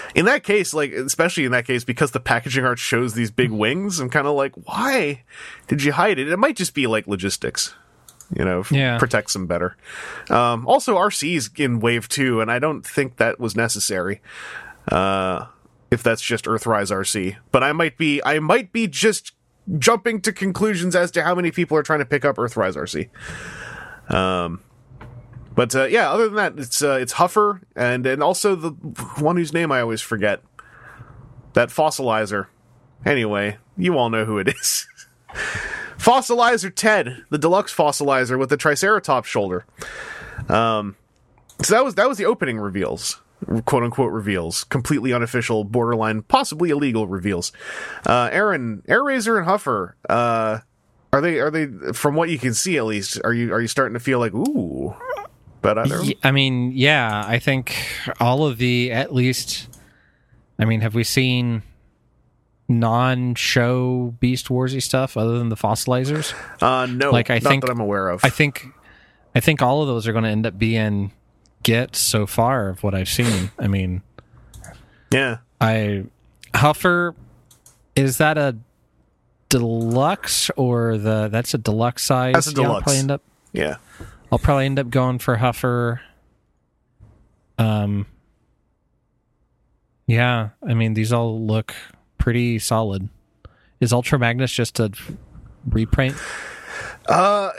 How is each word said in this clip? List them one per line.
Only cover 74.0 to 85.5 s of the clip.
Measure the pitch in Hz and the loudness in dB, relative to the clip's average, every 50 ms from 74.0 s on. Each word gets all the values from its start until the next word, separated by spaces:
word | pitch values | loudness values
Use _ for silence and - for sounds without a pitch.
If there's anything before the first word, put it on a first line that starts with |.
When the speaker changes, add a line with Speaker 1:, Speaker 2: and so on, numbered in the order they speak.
| - _ _ - - _ _ - - - - - - - - - - _ _ _ _ - | -8 _ _ -20 -20 _ _ -20 -20 -20 -20 -20 -20 -20 -20 -20 -20 _ _ _ _ -2
Speaker 1:
Yeah. | - 131 139 127 113 117 _ _ _ - | 0 0 0 0 -2 -6 _ _ _ 0
Speaker 2:
I, | 120 113 110 110 107 104 104 98 95 - _ _ _ _ _ - - - - | 2 2 2 2 0 0 -2 -2 -4 -8 _ _ _ _ _ -20 -14 -4 0
Huffer, | 110 127 151 151 - - 185 175 175 175 170 165 - - - - _ _ _ - _ _ - _ _ _ _ - | 4 4 4 4 4 2 2 2 2 0 -2 -4 -10 -20 -20 -20 _ _ _ -20 _ _ -20 _ _ _ _ 0
is | 139 135 135 127 - | 2 2 2 2 4
that | 156 151 156 151 | 4 4 4 2
a | 143 139 120 110 - _ _ _ _ _ _ _ _ _ _ _ _ _ _ _ _ - | 2 0 0 -4 -10 _ _ _ _ _ _ _ _ _ _ _ _ _ _ _ _ -2
deluxe | - 123 117 113 113 117 113 113 117 127 139 160 196 - - - - - - - - | 0 0 2 2 0 0 0 2 2 2 2 2 0 -2 -4 -4 -4 -2 -2 -2 0
or | - 131 123 123 117 117 117 113 | 0 2 2 2 2 2 2 0
the, | 107 104 110 110 107 107 107 | 0 0 0 0 0 0 0
that's | 104 113 123 - - | 0 -2 -2 0 -2
a | 123 | -2
deluxe | 110 113 104 110 117 120 120 - - | 0 0 0 2 0 0 -2 -2 0
size? | - 139 127 127 127 131 | 0 2 2 2 2 2
Speaker 1:
That's | - - | 2 2
a | 151 147 | 2 0
Speaker 2:
Yeah, | 139 | 0
I'll | 131 - | 2 2
Speaker 1:
deluxe. | 113 98 - | 0 0 0
Speaker 2:
probably | 147 139 135 | 2 2 2
end | 135 135 | 2 0
up, | 139 - _ _ _ _ _ _ - | -2 -4 _ _ _ _ _ _ -4
Speaker 1:
Yeah. | - 76 76 - - _ _ - - - - - - _ - 120 | -4 -2 -2 -4 -8 _ _ -20 -20 -18 -18 -20 -16 _ -2 -2
Speaker 2:
I'll | 120 | 2
probably | - - 143 139 135 | 2 4 2 4 2
end | 135 139 139 | 2 0 0
up | 135 117 | -2 0
going | 123 131 127 127 127 123 | 2 2 2 2 0 -2
for | - - 123 107 | 0 0 0 2
Huffer. | 127 123 | 2 0